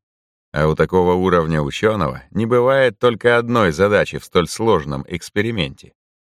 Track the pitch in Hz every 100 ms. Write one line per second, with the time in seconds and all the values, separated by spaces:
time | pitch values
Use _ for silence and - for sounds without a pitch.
0 | _ _ _ _ _ - 78 78 80 92
1 | 90 90 92 87 80 80 71 - 107 107
2 | 73 65 - - 113 123 123 135 127 104
3 | 123 113 120 120 117 120 95 76 101 101
4 | 78 73 - 92 82 - 113 92 71 69
5 | - 87 - 104 110 113 71 - - _
6 | _ _ _